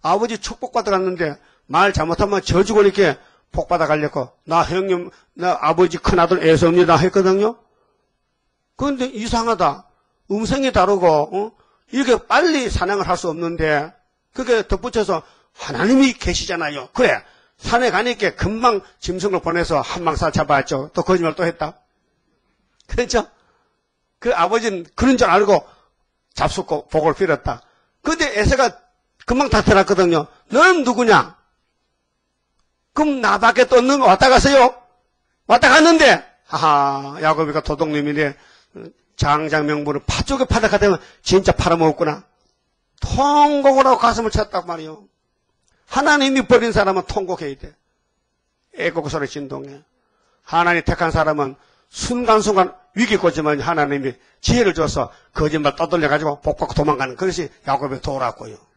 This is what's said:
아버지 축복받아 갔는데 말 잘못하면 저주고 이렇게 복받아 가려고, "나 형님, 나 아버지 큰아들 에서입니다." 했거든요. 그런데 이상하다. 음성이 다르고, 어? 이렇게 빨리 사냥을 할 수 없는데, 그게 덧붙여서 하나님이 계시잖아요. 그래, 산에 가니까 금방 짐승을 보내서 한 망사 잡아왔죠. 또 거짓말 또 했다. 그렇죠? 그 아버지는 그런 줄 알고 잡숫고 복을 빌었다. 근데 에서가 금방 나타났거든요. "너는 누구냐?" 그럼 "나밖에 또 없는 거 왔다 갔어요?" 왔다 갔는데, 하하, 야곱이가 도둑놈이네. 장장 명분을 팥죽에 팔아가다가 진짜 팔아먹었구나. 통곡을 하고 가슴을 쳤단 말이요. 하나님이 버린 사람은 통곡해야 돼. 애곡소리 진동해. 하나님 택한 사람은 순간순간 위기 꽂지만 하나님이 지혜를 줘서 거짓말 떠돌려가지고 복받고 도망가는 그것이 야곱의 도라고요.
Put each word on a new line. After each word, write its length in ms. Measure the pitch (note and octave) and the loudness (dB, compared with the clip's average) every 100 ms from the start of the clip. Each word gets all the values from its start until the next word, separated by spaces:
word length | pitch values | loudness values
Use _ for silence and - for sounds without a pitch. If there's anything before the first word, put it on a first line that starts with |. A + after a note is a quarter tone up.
아버지 340 | D#3 F#3+ A#3 A3 | 0 0 -2 -6
축복받아 540 | - A3 B3+ A#3+ G#3+ | -10 -10 -6 -4 -2
갔는데 440 | G3 F#3 F3+ E3 D3 _ _ _ | -2 -2 -4 -6 -6 _ _ _
말 260 | D3+ G3 | 0 2
잘못하면 520 | - D#3+ E3+ G3+ G3+ | 0 -4 -2 -2 -2
저주고 400 | - E3+ G3 G#3+ | 0 0 2 4
이렇게 340 | G3+ F#3+ F#3 E3 _ _ _ | 2 4 0 0 _ _ _
복받아 360 | D3+ D#3+ F3 D#3 | -8 -4 -2 0
가려고, 440 | D3+ D3 - B2+ _ | 0 -2 -6 -8 _
"나 180 | - E3 | -4 -2
형님, 460 | D#3+ F3 F#3+ F3+ F3+ - _ | 0 -2 -2 -4 -6 -18 _
나 240 | - F3 E3 | -8 -4 -2
아버지 360 | D3+ E3 F3+ E3+ | -2 2 0 0
큰아들 460 | - F3 E3+ F#3 D#3+ | -2 0 2 2 2
에서입니다." 500 | D#3+ E3+ F3 E3+ D#3+ | 4 4 4 4 4
했거든요. 600 | F3+ G3+ F#3 F#3+ G#3+ A#3+ _ _ _ _ _ _ _ _ _ _ _ _ | 2 2 2 2 0 -4 _ _ _ _ _ _ _ _ _ _ _ _
그런데 300 | C4+ C#4 B3+ | -6 -4 -6
이상하다. 840 | C4 G#3+ A#3 A3+ G#3+ E3+ - - _ _ _ _ | -6 -4 -2 -2 0 0 -2 -14 _ _ _ _
음성이 400 | G3+ A3 C4+ C4+ | -6 -2 -2 0
다르고, 360 | A3 F#3 G3+ F3 D#3 D3+ | 2 2 2 2 2 0
어? 200 | F#3 G#3+ _ _ _ _ | -4 -8 _ _ _ _
이렇게 340 | C4 C4 A3+ - | -4 0 0 2
빨리 420 | A3+ E4+ D4+ A#3+ | 0 2 0 -2
사냥을 380 | - F#3 G3+ F3 | -4 -2 -2 -2
할 100 | F3+ | -4
수 120 | F3 | -4
없는데, 640 | D#3+ E3+ E3+ D#3 D3 D#3 _ _ _ _ | -6 -6 -4 -2 -2 -4 _ _ _ _
그게 340 | - B3 A#3 G#3 | -12 -2 -2 0
덧붙여서 560 | F#3+ A#3 A#3 G3+ E3+ - _ _ | -4 -4 -4 -2 -4 -6 _ _
하나님이 600 | _ - C#3 F#3 C4 C4+ | _ -12 -4 2 4 4
계시잖아요. 760 | A#3 - F3 - F3 D#3 D3 A#2+ | 0 -4 -6 -6 -6 -6 -8 -12
그래, 300 | - A#3+ A#2 - _ _ _ | -2 0 0 -6 _ _ _
산에 320 | - A#3+ B3 | -2 0 0
가니까 440 | F#3 A#3 A#3+ F#3+ - | 0 -2 -2 -4 -4
금방 460 | - A3 A#3+ G#3 - _ | -6 -2 0 -2 -6 _
짐승을 400 | - F3+ G3 F3+ | -10 -6 -4 -4
보내서 400 | E3+ E3+ E3+ D#3 | -2 -4 -2 -2
한 240 | B2 - | -4 -6
망사 260 | E3+ D3+ E3 | -6 -2 -2
잡아왔죠. 580 | - D3 C#3+ C3 C#3 D3 | -2 0 0 0 -6 -6
또 100 | - | -6
거짓말 320 | - F#3 E3 D3+ | -2 0 -2 -4
또 100 | E3+ | -6
했다. 340 | D#3+ D#3 - _ _ _ _ _ _ _ _ _ _ _ | -4 -10 -10 _ _ _ _ _ _ _ _ _ _ _
그렇죠? 380 | - A#3+ A#3 - _ _ _ _ _ _ _ _ _ | -6 -2 -2 -4 _ _ _ _ _ _ _ _ _
그 140 | A#3 - | -4 0
아버지는 500 | F3+ A3+ A3+ F#3+ E3+ - | 0 0 -2 -6 -10 -2
그런 220 | B3 B3+ | 0 2
줄 100 | A3 | 4
알고 360 | F3 G#3 F#3 - _ _ _ _ _ _ | 2 4 2 0 _ _ _ _ _ _
잡숫고 540 | - B2+ - F3+ D3+ - | -6 -4 -4 -6 -6 -2
복을 240 | D#3 D#3 | -2 0
빌었다. 480 | D3 F#3 D3 - A#2+ _ _ _ _ | 0 0 -2 -4 -10 _ _ _ _
근데 360 | - D#4+ D4+ G#3 | -6 -2 -2 0
에서가 400 | G#3 C4 B3 - _ _ _ _ - | 0 2 0 0 _ _ _ _ -4
금방 220 | B3 C#4 | -2 0
나타났거든요. 800 | G#3+ - G3 F#3+ F#3 F3+ E3 D3+ _ _ | 0 4 2 4 2 2 0 -2 _ _
"너는 340 | A3+ F4 F4+ | 4 4 4
누구냐?" 540 | B3 A3 A#3+ F#3 - - _ _ _ _ _ _ _ _ _ _ _ _ _ _ _ | 0 0 4 4 2 -8 _ _ _ _ _ _ _ _ _ _ _ _ _ _ _
그럼 280 | - D4+ C4+ | -4 -2 0
"나밖에 440 | G#3+ G3 A3+ A#3+ B3+ | -2 2 2 2 4
또 100 | B3+ | 4
없는 220 | B3 C#4 | 4 2
거 60 | B3+ | 4
왔다 220 | F#3+ C4+ | 4 6
갔어요?" 460 | B3 C4+ C#4 B3 - _ _ _ _ _ _ _ | 4 6 6 4 2 _ _ _ _ _ _ _
왔다 220 | A#3+ - | 4 6
갔는데, 560 | C4+ D#4 E4 C#4+ F3 - _ _ | 6 6 6 6 4 0 _ _
하하, 720 | - D#3 C#3+ C#3 C#3 C#3 C#3+ | -2 2 2 2 -2 -8 -4
야곱이가 400 | D#3 D#3 D#3 D3+ | -2 0 -2 -4
도둑놈이네. 720 | - D3 D#3+ D3 C#3+ D3 D3 - _ _ _ - - _ _ _ | -4 -4 -2 -2 -4 -2 -4 -6 _ _ _ -20 -20 _ _ _
장장 500 | C#3+ D3 D#3 D#3 D3 | 0 0 0 -2 -2
명분을 360 | D3+ D3 C#3+ - | -4 -4 -6 -6
팥죽에 400 | - - C4+ B3+ | -6 -4 -2 0
팔아가다가 540 | A3+ G#3+ - G#3 F3 - _ | 0 0 2 0 0 -6 _
진짜 280 | - F#3 G3 | 0 0 2
팔아먹었구나. 720 | - F3+ E3+ D#3+ D3+ E3 C3+ _ _ _ _ _ _ _ _ | 0 0 2 0 0 -4 -4 _ _ _ _ _ _ _ _
통곡을 840 | - - C#4+ D4 D4 D4 C#4 C4+ C4 | -8 -2 0 4 4 4 4 4 4
하고 120 | B3 | 4
가슴을 340 | A#3 A3+ A3 | 2 0 -2
쳤단 340 | G#3+ G#3 F#3+ F3 | -2 -4 -6 -8
말이요. 420 | E3+ D#3 D#3 G3 _ _ _ _ _ _ _ _ | -12 -12 -16 _ _ _ _ _ _ _ _ _
하나님이 600 | - D4 D4 C4+ C4+ B3+ | -2 2 2 2 0 4
버린 240 | B3 A3+ | 4 4
사람은 320 | G#3+ G3 F#3+ F3+ | 0 0 0 -4
통곡해야 480 | - F#3 F3+ D3+ C3+ | -6 -6 -8 -8 -12
돼. 180 | D3 _ _ _ _ _ _ _ _ _ _ E4 | -18 _ _ _ _ _ _ _ _ _ _ -8
애곡소리 500 | E3+ E3 D3+ D3+ C#3 | -6 -4 -6 -6 -6
진동해. 560 | D3+ C#3 C#3 C#3 C#3 _ _ _ _ _ _ | -10 -12 -14 -16 -20 _ _ _ _ _ _
하나님 400 | _ E3 E3+ E3+ | _ 0 2 0
택한 280 | D3+ E3+ E3 | -2 -4 -2
사람은 440 | D#3+ D#3 D3+ C#3 C#3 _ _ _ | 0 0 0 -4 -8 _ _ _
순간순간 840 | - - B3 A#3+ A3 G3+ G3 F#3 - _ - | -12 -6 -4 2 2 2 0 0 -4 _ -4
위기 220 | A3+ G3+ | -2 2
꽂지만 420 | F3 E3+ D3+ D3+ | 0 0 -2 -2
하나님이 520 | B2 D#3+ C#3+ C#3+ C3+ A#2+ _ _ | -2 -2 -2 -2 -6 -10 _ _
지혜를 320 | - A#3+ G#3 | -2 2 2
줘서 380 | E3 D3+ A2 B2 - _ | 2 -2 -2 -6 -8 _
거짓말 420 | - D3+ D#3 D3 - | -4 -2 0 -2 -2
떠돌려가지고 680 | E3 F3 D3+ C#3+ D3+ C#3+ | -2 0 0 0 -2 -4
복받고 320 | - D3 D3+ | -6 -6 -4
도망가는 420 | - D3 C#3 C3+ B2 | -2 -2 -2 -4 -4
그것이 340 | F#3+ E3 D#3 _ - | -6 -4 -10 _ -6
야곱의 340 | C3+ C#3 C3 | -6 -4 -8
도라고요. 560 | - C3+ B2 - A2 F2 _ | -8 -6 -6 -8 -16 -20 _